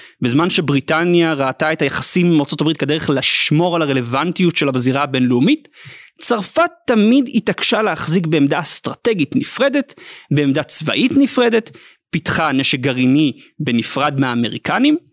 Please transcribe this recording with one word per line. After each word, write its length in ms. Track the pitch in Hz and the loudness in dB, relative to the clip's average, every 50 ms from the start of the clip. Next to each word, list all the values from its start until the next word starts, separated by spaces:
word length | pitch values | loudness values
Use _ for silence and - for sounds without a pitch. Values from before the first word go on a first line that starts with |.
| - - _ _ | -20 -20 _ _
בזמן 280 | - 120 120 147 170 185 | -2 0 2 2 2 2
שבריטניה 840 | - 190 160 135 143 135 - - 160 160 175 175 175 175 170 160 156 | 0 -2 0 0 0 -2 0 0 0 0 2 2 2 2 2 2 0
ראתה 400 | 139 135 131 - - - 156 160 | -2 -2 -4 -2 -2 -2 -2 0
את 80 | 156 | -2
היחסים 460 | 151 135 - - - - - 185 175 175 | -2 -2 -2 -2 -4 -2 0 2 2 2
עם 120 | 165 151 | 2 2
ארצות 220 | 139 - 156 - | 0 0 -2 -2
הברית 160 | 156 156 156 - | -2 -2 -2 -2
כדרך 320 | 139 135 151 160 - - | -2 -2 -2 -2 -2 -2
לשמור 680 | 143 131 - - - - - - 151 156 175 180 170 | -2 0 0 -2 -2 -2 0 0 2 2 2 2 0
על 60 | 165 | 0
הרלוונטיות 720 | 156 139 135 131 120 117 123 139 156 180 175 - 180 170 - | 0 0 -2 -2 -2 -2 -2 -2 -2 -2 -2 0 0 0 0
שלה 160 | - 147 139 | 0 -2 0
בזירה 320 | 131 127 120 131 131 139 147 | 0 0 0 0 0 0 -2
הבינלאומית, 640 | 135 131 131 127 123 127 120 139 220 311 302 - _ _ - - - - - - - _ _ | -2 0 0 0 2 2 2 2 2 2 0 -4 _ _ -20 -20 -20 -20 -20 -20 -20 _ _
צרפת 500 | - - 240 214 - - - 320 339 349 339 _ _ - | -4 -2 -2 -2 -4 -4 0 0 0 0 -2 _ _ 0
תמיד 420 | 240 214 208 220 247 285 254 - - | 2 4 4 4 4 4 2 2 -2
התעקשה 480 | 226 - - 165 - - - 226 208 | -2 -2 -2 -2 -2 -2 -2 0 0
להחזיק 460 | 220 196 160 - - - 165 196 170 156 | 0 -2 -2 -4 -2 0 0 0 0 0
בעמדה 320 | 165 151 143 139 156 160 | 2 2 2 2 2 -2
אסטרטגית 760 | 156 - - - - 123 120 - - 240 226 175 139 - - | -2 -2 -4 -4 -4 -6 -10 -4 -2 -2 0 0 -2 -2 -2
נפרדת, 580 | - - - - - 262 277 254 285 - - - - - - - - - _ | -2 -2 -2 -2 0 0 2 2 0 -2 -4 -10 -20 -20 -20 -20 -20 -6 _
בעמדה 320 | 139 147 147 139 135 156 143 | 0 2 2 2 2 0 -2
צבאית 480 | - - - 156 156 - 147 240 247 - | -2 -4 -4 -2 -2 0 0 0 2 2
נפרדת, 560 | 277 285 - - 254 240 233 233 220 220 - - - - - - _ _ _ | 2 2 2 2 0 0 2 2 0 -2 -4 -12 -20 -20 -20 -20 _ _ _
פיתחה 420 | - 156 - - - 165 160 147 | -6 -4 -4 -2 -2 -2 0 0
נשק 280 | 135 135 131 - - 131 | 0 0 0 0 -2 -2
גרעיני 520 | 123 139 123 127 127 127 135 151 156 135 - - - - _ - | -2 -2 0 2 2 2 4 4 2 0 -2 -6 -14 -20 _ -6
בנפרד 600 | 147 127 120 117 110 - - 135 143 151 139 135 | -4 -2 -2 -2 -2 -2 -2 -2 -2 -2 0 0
מהאמריקנים, 800 | 139 127 120 120 117 110 117 - - - 160 220 262 302 302 339 - _ | -2 0 0 -2 -2 -2 -4 -6 -4 -4 -2 2 2 2 2 0 -4 _